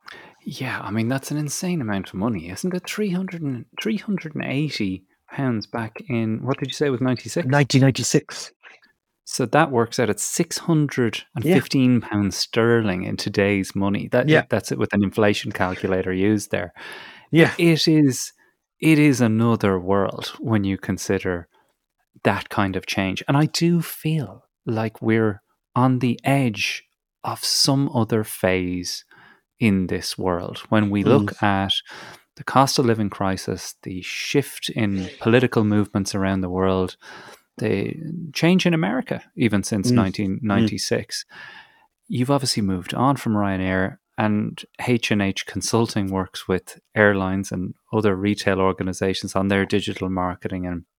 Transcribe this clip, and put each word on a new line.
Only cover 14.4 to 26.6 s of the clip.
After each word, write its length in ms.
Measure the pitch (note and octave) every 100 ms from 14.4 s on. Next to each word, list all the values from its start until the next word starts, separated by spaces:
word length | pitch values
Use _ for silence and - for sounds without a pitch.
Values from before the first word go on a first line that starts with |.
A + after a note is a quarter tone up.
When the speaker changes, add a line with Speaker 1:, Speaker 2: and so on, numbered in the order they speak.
| -
Speaker 1:
that's 240 | A2 -
it 80 | B2+
with 140 | G#2+
an 100 | G#2
inflation 480 | G2 G#2+ G#2 G#2 -
calculator 600 | - F#2 F#2 F#2+ F#2 F#2
used 380 | F#2 G2 G#2+ -
there. 200 | G2 F2+ - - - - - _
Speaker 2:
Yeah. 220 | D#3 D3 -
Speaker 1:
It 320 | E3+ D3+ E3+
is, 420 | D#3 C#3+ B2 - - _ _ _ _
it 200 | D#3+ D3+
is 200 | D3 B2
another 580 | A#2 A2 A#2 A2+ G2+ F#2+
world 500 | F#2 G2 G2 - - -
when 240 | E3 A2+
you 140 | G2 F#2+
consider 720 | - F#2+ - F#2+ F#2+ F2 E2+ _ _ _ _ _ _ _
that 240 | A2 G2 -
kind 300 | - G2 F#2
of 80 | -
change. 360 | - F#2+ F#2+ -
And 80 | C#3
I 120 | D3+
do 340 | - E3+ F3
feel 640 | D#3+ - D#3 D#3+ A2+ - _ _ -
like 360 | A2 A2+ -
we're 400 | A2+ A2+ A2 G2 _ _ _ B2
on 240 | C3 B2+
the 180 | B2+ G#2+
edge 640 | - C#3 B2+ G2+